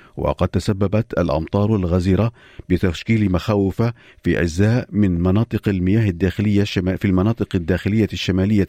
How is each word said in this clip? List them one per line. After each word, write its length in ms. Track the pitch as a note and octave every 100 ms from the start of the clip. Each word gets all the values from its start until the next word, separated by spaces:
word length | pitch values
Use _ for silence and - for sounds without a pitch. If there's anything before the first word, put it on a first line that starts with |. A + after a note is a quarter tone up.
| - -
وقد 320 | C#2+ - F#2
تسببت 680 | F#2+ - G2 G2+ G#2+ - -
الأمطار 580 | E2+ D2 E2 G2+ G#2 A2
الغزيرة 560 | F2+ F#2 F2+ F2+ A2+ - - - -
بتشكيل 640 | F2+ F#2+ E2 - A2+ G2+
مخاوف 500 | F2 - G#2 G2 F#2 A#2 - - -
في 180 | F2+ B1
أجزاء 480 | E2+ D#2+ G#2 A#2+ -
من 280 | G2+ G2+ F2
مناطق 480 | F2+ G2 A#2 G#2+ -
المياه 400 | F#2+ F2+ A2 G#2+
الداخلية 540 | E2+ F#2 - G#2+ G2+
الشما-، 340 | G2 - F2+ F#2
في 80 |
المناطق 440 | G2+ F#2 G#2 A#2 G#2
الداخلية 540 | G2 E2 F2+ G2 A2 G2
الشمالية 540 | F2+ - F#2 G2 G#2